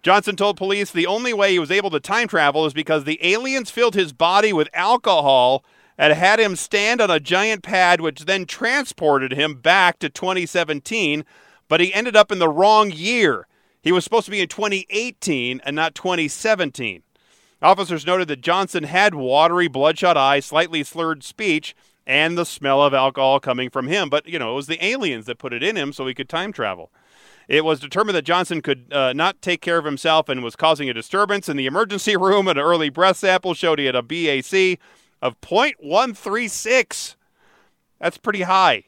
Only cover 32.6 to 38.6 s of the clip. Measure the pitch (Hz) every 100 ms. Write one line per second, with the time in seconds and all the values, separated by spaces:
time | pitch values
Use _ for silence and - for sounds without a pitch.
32.6 | 151 175 151 139 185 180 190 185 185 165
33.6 | 170 151 135 123 117 165 165 135 - 190
34.6 | 185 175 _ _ _ _ 127 117 - 190
35.6 | 285 - 147 185 254 202 208 214 233 -
36.6 | 214 254 - - - - _ _ _ _
37.6 | _ _ _ _ 170 - 233 202 175 190